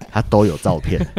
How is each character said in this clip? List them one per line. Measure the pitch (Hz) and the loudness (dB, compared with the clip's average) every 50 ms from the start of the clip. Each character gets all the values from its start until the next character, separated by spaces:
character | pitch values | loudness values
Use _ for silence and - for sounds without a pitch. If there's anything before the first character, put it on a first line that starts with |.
| - - | -16 -6
它 | - 107 | -4 -4
都 | - - 113 104 107 | 0 2 4 4 4
有 | 98 78 | 4 0
照 | 71 - 101 90 78 | 0 -2 -2 -2 0
片。 | - 82 90 - 170 - - | -2 -2 -2 -2 -2 -4 -4